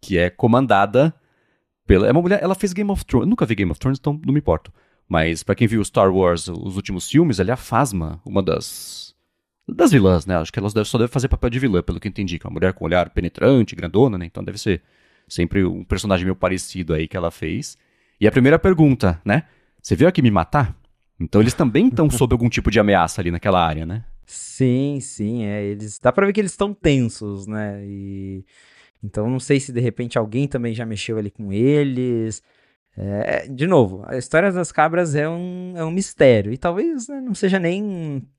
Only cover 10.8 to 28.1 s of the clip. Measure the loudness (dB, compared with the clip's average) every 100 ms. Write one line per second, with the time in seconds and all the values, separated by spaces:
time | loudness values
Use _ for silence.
10.8 | -2 -2 0 -2 -2 0 -2 -2 0 0
11.8 | 0 -6 -8 -6 -6 -6 -8 -2 -2 -2
12.8 | -2 0 0 -2 -6 0 2 4 2 -4
13.8 | -4 2 2 0 -10 -10 -10 -6 -2 -2
14.8 | _ _ _ _ _ -4 -2 2 0 -2
15.8 | -4 -4 0 0 0 -2 -2 -2 -8 -10
16.8 | -4 -4 -4 -4 -6 -6 -8 -8 -10 -16
17.8 | _ _ _ _ 4 6 6 6 4 4
18.8 | 4 4 2 0 0 -2 -2 _ _ _
19.8 | -4 4 4 4 2 2 0 0 -2 -4
20.8 | _ _ _ _ 0 4 4 4 0 4
21.8 | 2 2 0 2 2 2 0 0 0 2
22.8 | 4 4 4 0 -4 -2 0 2 2 -2
23.8 | -6 -8 -10 -18 -20 -18 -18 -2 0 0
24.8 | -2 -6 -10 -8 -6 -4 -6 -6 -6 -8
25.8 | -10 -2 0 2 0 0 -4 -4 -6 -2
26.8 | 0 2 0 -4 -10 -10 -8 -6 -6 -8
27.8 | -12 -12 -12